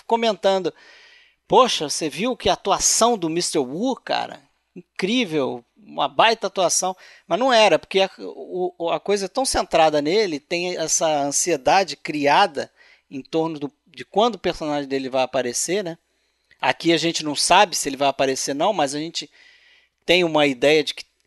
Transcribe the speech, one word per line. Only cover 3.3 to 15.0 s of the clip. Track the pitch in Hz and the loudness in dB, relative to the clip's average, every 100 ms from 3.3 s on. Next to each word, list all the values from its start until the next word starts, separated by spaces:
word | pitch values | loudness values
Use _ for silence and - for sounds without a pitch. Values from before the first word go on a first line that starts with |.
| 165 - 160 | -2 -2 -2
Wu, | 123 151 254 240 | -2 -2 -4 -4
cara? | - 120 117 - _ _ _ 185 | -4 -4 -6 -12 _ _ _ -20
Incrível, | - - 185 247 208 156 127 123 - _ | -18 -6 -2 0 0 -2 -2 -6 -14 _
uma | - 151 147 | -12 -4 -2
baita | - 214 226 196 | 2 2 2 -2
atuação." | - 170 - 185 185 - - - | -2 0 0 -2 -6 -14 -20 -4
Mas | - | -2
não | 262 | 2
era, | 233 208 151 | 4 6 4
porque | - 190 | 2 0
a, | 190 - | 0 -2
o, | 190 - - 180 180 - 165 | -14 -14 -10 -6 -6 -4 -4
a | 160 | -2
coisa | - 208 190 | -2 -2 -2
é | |
tão | - 262 | -4 -2
centrada | 285 202 170 160 151 | -2 0 4 4 4
nele, | 147 202 208 143 | 2 0 0 -4
tem | - 175 175 165 | -6 -6 -4 -4
essa | 156 - 165 151 | -2 0 2 0
ansiedade | 139 139 185 151 127 180 180 143 | 0 -2 0 0 2 2 0 -4
criada | - 151 139 156 202 131 117 _ _ _ _ | -8 -2 2 4 4 0 -10 _ _ _ _
em | 139 | -16
torno | 123 160 160 151 | -6 -4 -4 -6
do, | 139 - _ | -10 -12 _
de | - - | -20 -4
quando | 190 240 196 | 0 0 0
o | |
personagem | 185 - 156 147 139 | -6 -6 -4 -4 -4
dele | 135 | -4